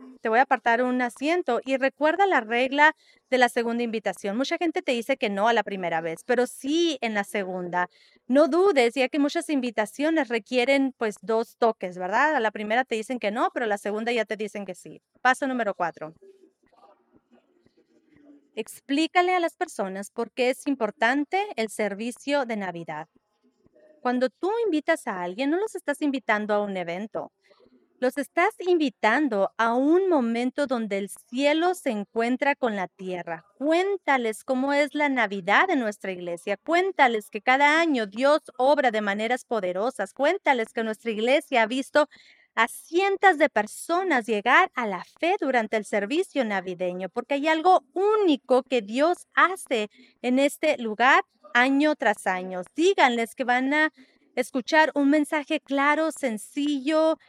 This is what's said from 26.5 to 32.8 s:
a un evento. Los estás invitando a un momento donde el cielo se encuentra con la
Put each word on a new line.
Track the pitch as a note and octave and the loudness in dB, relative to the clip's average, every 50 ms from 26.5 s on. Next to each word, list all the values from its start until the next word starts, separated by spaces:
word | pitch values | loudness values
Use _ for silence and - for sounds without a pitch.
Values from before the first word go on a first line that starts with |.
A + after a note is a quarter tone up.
| G#3 | 0
a | G#3 | 0
un | G#3 G3+ F#3+ | 0 -2 -4
evento. | F#3 E3+ E3+ E3+ F#3 A3 G#3+ - D#3+ - - _ _ _ _ _ _ _ _ _ _ _ _ _ _ | -6 -6 -6 -6 -8 -8 -8 -8 -10 -10 -10 _ _ _ _ _ _ _ _ _ _ _ _ _ _
Los | B3 B3+ - | -4 -4 -2
estás | C#4+ C4+ - _ E4+ F4+ G#4+ - - | -4 -8 -4 _ 0 0 0 -2 -2
invitando | F4+ F#4 F4+ D#4+ D4+ B3 - _ - G#3+ A#3 C#4+ D#4 B3+ A3 G3 F#3+ - - - | 0 0 2 2 2 0 -2 _ 0 0 2 2 0 0 0 0 -2 -2 0 0
a | A3+ A#3 A#3 | 0 0 2
un | B3+ C4+ D4 E4 F#4 G4 F#4 | 2 2 4 4 4 4 2
momento | E4 C#4 A#3 A3+ A#3 A#3 B3 B3+ - D4 C#4+ | 2 2 2 0 0 -2 -2 -2 -2 -2 -2
donde | A#3+ C4 A#3 A3+ G3 G3+ | -2 -2 -4 -4 -4 -4
el | G3 G3+ G3 | -4 -6 -8
cielo | - - - _ B3 B3+ C#4+ C#4+ D4+ D#4+ E4+ F4+ F4+ | -10 -16 -18 _ -4 0 0 2 2 2 0 0 -2
se | - - - | -2 -4 -4
encuentra | G#3+ G#3 G3 - - A3+ A#3 A#3 B3+ B3 C#4+ C#4 C#4+ | -4 -4 -6 -6 -4 -2 0 0 0 0 0 0 0
con | - C4 A#3 G#3 | 0 -2 -2 -2
la | G3 | -2